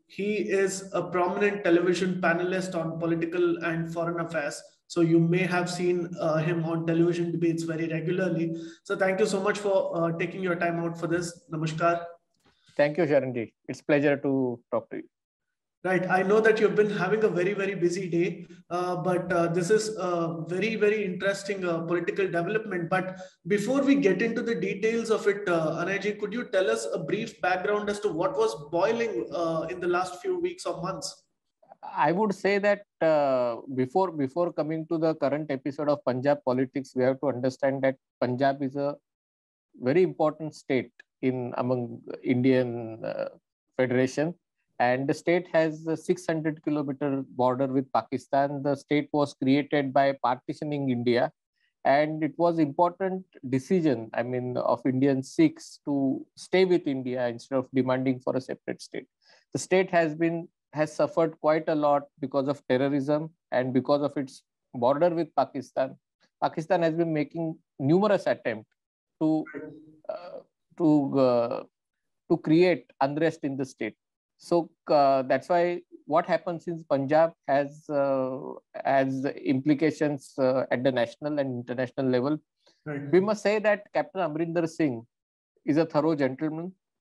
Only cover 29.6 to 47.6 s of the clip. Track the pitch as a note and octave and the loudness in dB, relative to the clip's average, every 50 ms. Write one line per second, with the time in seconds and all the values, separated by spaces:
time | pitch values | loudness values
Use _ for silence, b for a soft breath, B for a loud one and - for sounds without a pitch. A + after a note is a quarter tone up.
29.6 | - - F3+ F3 F3+ F3 F3 F3 - - - - - F#3+ F3+ - E4+ F#3 F3 - | -4 -6 -8 -4 -2 0 0 0 -2 -4 -8 -8 -4 -4 -4 -2 -2 -4 -6 -6
30.6 | - F3+ E3 D#3+ E3 F#3 F#3 - - - - - _ _ _ _ _ _ _ _ | -8 -8 -6 -6 -6 -6 -6 -6 -10 -12 -12 -14 _ _ _ _ _ _ _ _
31.6 | _ _ - _ - - - F#3 D#3 D3 E3+ F#3 A3 G#3+ F#3+ - - F#3+ G3+ G3+ | _ _ -20 _ -18 -12 -2 0 2 2 4 2 2 0 0 0 0 0 2 2
32.6 | F#3+ G#3 G3+ G3+ - _ _ _ E3+ D#3+ D#3 D3+ C#3+ C#3 C3 B2+ B2 A#2+ A2+ - | 2 2 0 0 -2 _ _ _ 2 4 4 4 4 2 2 2 2 0 -2 -6
33.6 | - - C3+ B2+ B2+ B2+ - F#3 F#3+ F#3 E3 D3+ C#3 C3 - F3 F3 F3 D#3 - | -8 -8 -2 -2 -2 0 2 0 0 0 0 -2 -4 -2 0 -2 -2 -2 -2 -4
34.6 | D3+ D3+ D#3+ D#3+ D#3+ D#3+ F3 D#3+ D#3+ D#3+ D#3+ D#3+ D3 C3+ C#3 D3+ D#3 D3+ C#3 C3 | -4 -4 -4 -6 -4 -4 -2 0 2 0 0 2 0 0 0 -2 -2 -4 -6 -4
35.6 | - D3+ C3+ - D3+ D3 D3 C#3 - C3 B2 B2+ B2+ C#3+ D3 C#3+ - - - B2+ | -4 -6 -6 -2 0 0 0 0 0 -2 -2 0 2 2 0 2 0 -2 0 0
36.6 | C3+ B2+ - C#3+ C3 - - C3 B2+ B2+ C3+ C3+ - C#3+ B2 B2 B2 C3 C3 - | 0 -2 -2 -6 -8 -4 -2 0 2 2 2 0 -2 -2 -2 0 -2 -2 -2 0
37.6 | - C3+ C3+ C#3 C3 C3+ C3 - _ _ _ _ - C3+ B2 B2 C#3 C#3 C3+ C#3 | 0 0 0 2 0 0 -2 -2 _ _ _ _ -2 -2 0 2 2 0 0 0
38.6 | C#3+ C3 C3+ C#3+ C#3 C#3+ C#3+ - _ _ _ _ _ _ _ _ _ _ _ _ | -4 -6 -4 -4 -4 -4 -6 -8 _ _ _ _ _ _ _ _ _ _ _ _
39.6 | _ _ _ - A#2+ B2 C#3+ F3+ F#3 E3 D3+ - D#3+ D3+ D3+ - D#3+ D3+ - - | _ _ _ -4 -2 2 4 4 4 4 2 0 0 0 0 -2 -10 -10 -10 -12
40.6 | - _ C#3 B2 G#2 - _ _ - _ _ _ - C3 B2+ B2+ B2 A#2+ B2+ B2+ | -6 _ 0 0 0 -2 _ _ -20 _ _ _ -2 -2 -2 -2 -4 -6 -4 -2
41.6 | B2 B2 B2+ B2 A#2+ A#2 A#2 A#2+ - - - - - - C3 B2 B2 C3 C3 B2+ | -2 0 0 -2 -2 -6 -8 -14 -12 -14 -14 -8 -2 0 2 4 4 4 4 4
42.6 | B2+ A#2+ A#2 A#2+ A#2 A2+ A2 A2+ G#2+ A2 - - G#2+ - - - _ _ _ _ | 2 0 -4 -6 -8 -10 -10 -10 -8 -8 -6 -6 -6 -8 -10 -16 _ _ _ _
43.6 | _ _ _ - C3 B2 B2 B2+ C3 C3 - - D3 E3 F3 - _ _ _ _ | _ _ _ -2 0 2 2 2 2 2 0 -2 -2 -2 -4 -8 _ _ _ _
44.6 | _ _ _ _ B2 B2 B2+ C3 C#3 C#3 D#3 - - F3 E3+ F3+ F3 - - E3 | _ _ _ _ 2 2 2 2 0 -2 -2 -2 0 0 0 0 0 0 2 2
45.6 | D#3+ D#3+ D#3 D#3 D#3+ D#3+ D#3+ D3+ - - F3+ F3+ - - E3 D#3+ D3+ D#3+ D3+ D#3 | 2 2 0 -4 -4 -4 -4 -4 -2 -2 -2 -2 0 -4 -4 -2 -2 -4 -4 -4
46.6 | _ D#3+ D3 D3 C#3+ C3+ C3+ C3 D3 C#3+ C3+ C3+ C3+ B2+ - B2 B2 B2+ B2+ B2 | _ -2 -2 -2 -2 -4 -4 -4 -2 -2 -2 -2 -6 -8 -2 0 2 2 2 2